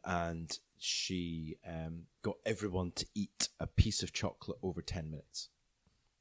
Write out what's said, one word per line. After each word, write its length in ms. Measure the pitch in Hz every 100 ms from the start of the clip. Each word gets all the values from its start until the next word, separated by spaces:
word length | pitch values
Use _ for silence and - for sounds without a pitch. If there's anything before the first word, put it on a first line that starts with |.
and 540 | 90 87 85 82 82 - - -
she, 760 | - - - 92 87 82 78 - -
um, 360 | 82 82 82 82 _
got 140 | 110 -
everyone 460 | 110 110 104 92 90
to 140 | - -
eat 340 | 107 98 - - -
a 60 | 85
piece 360 | - 110 -
of 100 | -
chocolate 460 | - 101 - - -
over 200 | 95 87
ten 280 | - 87 78
minutes. 380 | 76 - - - _ _ _ _ _ _ _